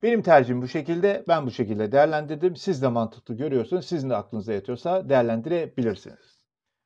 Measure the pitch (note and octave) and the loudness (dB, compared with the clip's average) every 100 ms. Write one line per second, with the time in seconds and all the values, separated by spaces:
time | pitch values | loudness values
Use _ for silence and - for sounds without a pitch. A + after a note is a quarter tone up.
0 | A3 A#3 F#3 D#3 B2 B2 B2+ E3 D3 E3+ | 2 0 6 6 6 0 -2 -6 -4 0
1 | G3 G3 - E3 C3+ G#2+ G#2+ G#2 G#2+ C3 | 2 0 0 0 0 -4 -4 -2 0 4
2 | D3+ D#3 D3+ D#3 F3+ D#3+ - D#3 B2+ A#2 | 4 2 -4 -2 -2 -2 -4 -2 0 0
3 | A2+ - _ A#2 D3 C3+ A2+ F3+ C#3 E3+ | -4 -6 _ -6 -2 -2 0 -4 -4 -6
4 | C3 A2+ G#2 A2 G2 G#2 F#2+ B2 E3+ F#3 | -2 -4 -4 -10 -4 -6 -4 -8 -2 -4
5 | C#3 C3+ A#2 A2+ A#2 E3+ D3+ - A#2 G2 | 2 2 2 -2 -2 -4 -4 -2 -2 -2
6 | - - _ _ _ _ _ _ | -10 -20 _ _ _ _ _ _